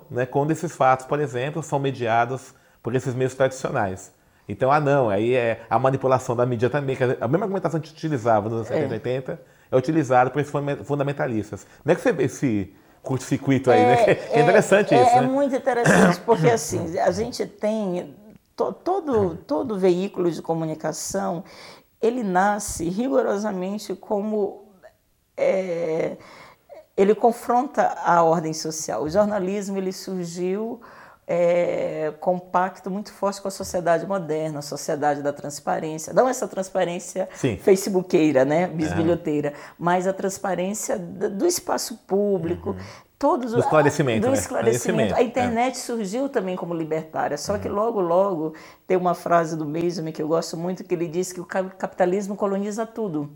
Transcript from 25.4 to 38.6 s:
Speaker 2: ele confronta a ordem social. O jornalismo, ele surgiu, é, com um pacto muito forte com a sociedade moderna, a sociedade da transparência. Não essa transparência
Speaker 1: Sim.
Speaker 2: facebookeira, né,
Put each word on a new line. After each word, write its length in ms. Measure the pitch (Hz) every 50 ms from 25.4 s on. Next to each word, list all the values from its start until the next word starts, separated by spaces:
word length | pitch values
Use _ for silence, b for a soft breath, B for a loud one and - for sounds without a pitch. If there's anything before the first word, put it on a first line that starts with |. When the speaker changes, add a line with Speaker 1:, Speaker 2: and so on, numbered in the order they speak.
| - 175 190 190 190 185 170 170 170 160 160 165 160 156 - - B B B B B B B B _ - - - - _ -
Speaker 2:
ele 180 | - 196 196 214
confronta 840 | 208 - 233 226 - - - 240 247 254 254 - - 196 - - - 170
a 180 | - 175 170
ordem 300 | 165 165 160 175 156 160
social. 500 | 156 - - 156 156 - - - - 113
O 60 | 139 151
jornalismo, 640 | 160 202 208 208 208 202 185 185 196 208 196 196 196 196
ele 140 | 190 185
surgiu, 880 | 190 - - 196 190 185 175 170 170 180 175 185 190 208 220 226 - - B B B B B B B B _ -
é, 840 | 165 175 175 170 175 175 175 165 - - - - 156 156 156 156 151 -
com 160 | - 185 180
um 20 | 180
pacto 520 | 180 - - 180 185 190 190 - - 196
muito 220 | 185 208 208 -
forte 280 | - - 196 196 196 -
com 80 | - 196
a 20 |
sociedade 560 | - - 196 - - 180 170 170 170 165 165
moderna, 540 | 170 196 196 170 147 151 156 156 156 151 143
a 20 |
sociedade 600 | 147 - 147 143 - - 156 143 143 147 143 143
da 100 | 143 147
transparência. 800 | 143 - - 147 143 - - - 180 - 165 156 156 156 - -
Não 140 | - 185 247 262
essa 200 | 247 - 214 190
transparência 800 | - 196 190 - - 190 180 170 175 180 - - - 190 190 - -
Speaker 1:
Sim. 220 | - - 131 101 -
Speaker 2:
facebookeira, 840 | - 214 190 190 - 220 196 185 175 - - 165 156 156 135 127 131
né, 180 | 143 151 170